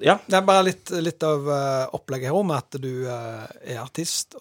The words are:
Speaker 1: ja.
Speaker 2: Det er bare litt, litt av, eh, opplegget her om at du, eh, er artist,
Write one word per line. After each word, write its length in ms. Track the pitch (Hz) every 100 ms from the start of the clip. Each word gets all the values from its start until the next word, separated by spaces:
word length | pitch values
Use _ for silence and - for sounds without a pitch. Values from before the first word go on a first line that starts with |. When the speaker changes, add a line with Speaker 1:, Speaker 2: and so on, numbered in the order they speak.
Speaker 1:
ja. 140 | 156 202 -
Speaker 2:
Det 80 |
er 60 | 190
bare 220 | 196 190
litt, 260 | 185 180 -
litt 320 | 180 165 -
av, 240 | 156 147 143
eh, 380 | 143 139 131 131
opplegget 400 | - - 127 127
her 20 |
om 160 | 180 190
at 200 | 143 - 139
du, 260 | 131 127 127
eh, 680 | 120 117 113 110 - -
er 40 | 120
artist, 520 | 127 - 170 - - 285